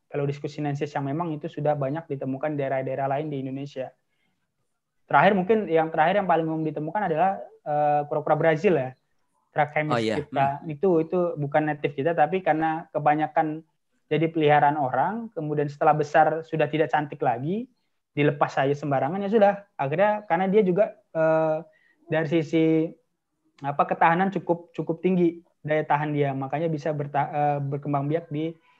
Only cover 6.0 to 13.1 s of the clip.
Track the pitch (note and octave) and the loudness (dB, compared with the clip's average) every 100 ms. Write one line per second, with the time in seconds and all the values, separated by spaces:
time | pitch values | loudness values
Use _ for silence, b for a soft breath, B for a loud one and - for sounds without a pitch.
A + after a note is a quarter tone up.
6 | D#3 G3+ F#3 E3 D#3+ D#3+ D#3 D3+ D#3 G#3 | 2 2 2 0 0 -2 -4 -4 -6 -4
7 | G3 D3+ F#3 G3+ - - - D3 D3 D3 | -2 0 0 -2 -8 -14 -4 0 2 0
8 | C#3+ D3+ D3 D3+ D#3+ D#3 G3 D#3 B2+ - | 0 -2 0 2 4 2 2 2 0 -10
9 | _ _ _ _ _ - D3 D#3 D3+ B2 | _ _ _ _ _ -2 -2 -2 -2 0
10 | A2 G#2 C#3+ C#3 C#3 C#3 E3 D3 G3 E3 | 0 -2 -2 -2 0 -2 -8 -2 2 2
11 | D#3+ F3+ F3 D3 C#3+ D3+ D3+ D3 D#3 C#3+ | 2 0 -2 -2 -2 0 0 -2 -4 -2
12 | C#3+ E3 D3+ F#3 F3+ D#3 D#3+ D#3+ - D#3 | 0 2 2 2 0 0 0 -4 -6 -2
13 | D3 | 0